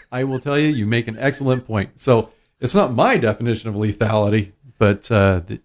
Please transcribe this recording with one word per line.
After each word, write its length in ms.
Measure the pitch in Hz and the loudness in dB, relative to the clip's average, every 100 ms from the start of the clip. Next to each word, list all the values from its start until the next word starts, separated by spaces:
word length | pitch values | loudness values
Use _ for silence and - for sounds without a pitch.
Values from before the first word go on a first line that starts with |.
| _ | _
I 120 | 123 | -6
will 160 | 135 131 | -4 -4
tell 180 | 143 147 | -2 0
you, 100 | 151 | 0
you 180 | 135 104 | 0 0
make 220 | 117 117 | 0 -2
an 100 | 110 | -4
excellent 460 | 139 139 135 127 - | -4 -2 -2 -2 -2
point. 340 | 110 95 - | -4 -4 -4
So 320 | - 117 - _ _ _ | 2 2 0 _ _ _
it's 160 | - 202 | -2 0
not 180 | 147 | 0
my 240 | 120 220 208 | 2 2 2
definition 520 | 113 104 117 107 113 | 0 0 -2 -4 -4
of 60 | 101 | -4
lethality, 760 | 107 101 110 107 104 110 98 _ - _ | -4 -2 0 0 2 0 -2 _ -20 _
but, 320 | 104 101 - | 0 0 0
uh, 300 | 110 98 90 87 | 4 4 2 -4
the, 140 | 107 | -14